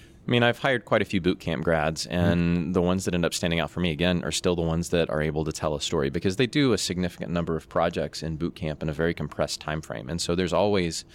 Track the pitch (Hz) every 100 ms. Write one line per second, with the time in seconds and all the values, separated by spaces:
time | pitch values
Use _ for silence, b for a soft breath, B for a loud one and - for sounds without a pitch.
0 | B B - 120 120 117 143 123 - 113
1 | 98 98 82 - - 73 80 82 78 80
2 | - 90 87 87 85 87 80 90 87 92
3 | 95 87 82 - 87 85 76 - 90 73
4 | 87 90 73 80 90 85 82 82 85 85
5 | 82 76 78 76 78 - 80 73 - 82
6 | 69 78 98 95 123 151 139 104 - 90
7 | 90 - - 87 82 80 - 87 85 87
8 | 73 - 80 78 85 - 80 73 80 73
9 | 82 85 76 - 73 - - 78 - 57
10 | 62 85 - 87 90 85 104 101 85 80
11 | -